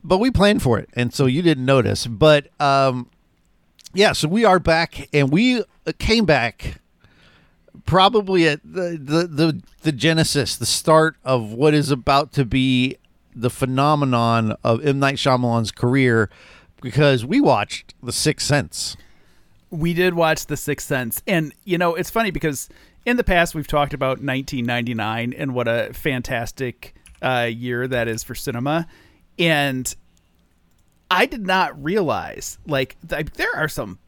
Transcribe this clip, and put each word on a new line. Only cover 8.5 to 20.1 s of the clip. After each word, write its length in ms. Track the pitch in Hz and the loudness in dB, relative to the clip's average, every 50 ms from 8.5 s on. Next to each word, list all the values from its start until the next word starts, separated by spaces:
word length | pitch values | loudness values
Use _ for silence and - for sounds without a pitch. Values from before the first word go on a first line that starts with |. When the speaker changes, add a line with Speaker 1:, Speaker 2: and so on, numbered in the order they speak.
| 147 - _ | 0 -2 _
Speaker 1:
the, 340 | 151 160 185 180 175 170 156 | -12 -8 -6 -6 -6 -6 -10
the, 260 | 135 135 147 165 175 | -6 0 0 0 0
the, 340 | 175 156 139 165 165 147 - - _ - _ | 0 0 0 0 0 0 -4 -10 _ -20 _
the 100 | - 156 | -4 -4
genesis, 640 | 147 117 117 160 160 160 156 - - 143 120 - - | -2 2 2 2 4 4 2 2 0 -2 -2 -2 -4
the 100 | - 120 | -6 -4
start 500 | - - - - 165 156 160 160 160 151 _ _ | -4 -4 -2 2 4 4 4 4 2 -2 _ _
of 280 | 131 131 123 110 104 110 | -2 0 0 -2 -6 -2
what 200 | 117 147 156 151 | 2 2 4 4
is 180 | 151 147 147 | 4 2 0
about 400 | 143 127 110 143 139 139 151 - - | -2 -2 0 2 2 2 0 0 -2
to 120 | 139 135 | -2 -2
be 520 | 107 123 131 131 131 131 123 127 131 - _ _ _ _ _ _ _ _ | 0 0 0 2 2 2 2 0 0 -4 _ _ _ _ _ _ _ _
the 140 | 117 113 123 | -4 -4 -4
phenomenon 1040 | - - 135 127 131 131 139 147 156 147 143 131 123 117 117 117 117 113 110 107 107 - - | -2 -2 -2 0 2 2 2 4 2 2 2 2 2 2 2 2 2 2 0 0 -4 -2 0
of 220 | 120 113 113 151 | 0 0 2 0
M. 140 | 147 139 139 | -2 0 2
Night 160 | 139 135 139 | 0 0 0
Shyamalan's 560 | 135 - 143 131 127 123 120 117 117 113 104 | 0 0 2 2 2 2 0 0 0 -2 -4
career, 580 | - - - 123 131 139 131 123 117 113 107 - - - - - - - _ _ _ _ | -4 -2 0 2 2 4 4 4 4 2 2 0 -4 -20 -20 -20 -20 -20 _ _ _ _
because 440 | - 127 - 131 151 143 135 120 110 | -14 -6 0 4 4 4 4 2 0
we 140 | 131 196 277 | 0 0 2
watched 540 | 277 165 127 104 104 - - - - - - _ - | 4 4 2 2 0 -6 -8 -14 -14 -20 -20 _ -10
The 80 | 120 | -8
Sixth 340 | - - - 156 - - - | -6 -2 0 -2 -2 -2 -2
Sense. 520 | - 147 143 92 73 - - - - - - - - - _ _ _ _ _ _ _ _ _ _ _ | 0 0 0 0 -4 -10 -10 -10 -10 -10 -14 -20 -20 -20 _ _ _ _ _ _ _ _ _ _ _
Speaker 2:
We 240 | 185 156 156 170 170 | -6 -4 -2 -2 0
did 200 | 165 180 185 | 2 0 2